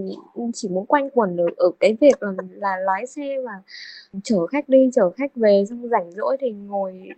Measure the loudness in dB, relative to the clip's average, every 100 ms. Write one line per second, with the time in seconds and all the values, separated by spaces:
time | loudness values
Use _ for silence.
0 | -8 -10 -14 -10 -8 -6 -6 -6 0 0
1 | 0 0 0 0 -2 2 0 2 0 4
2 | 4 4 0 -8 -10 -8 -6 -4 -2 -2
3 | -4 -10 -8 -8 -8 -10 -16 -20 -20 -20
4 | -16 -10 -2 -2 0 -4 2 4 4 4
5 | 2 0 -6 0 4 4 2 -6 -2 -2
6 | -2 -6 -4 -2 -4 -6 -8 -6 -6 -8
7 | -18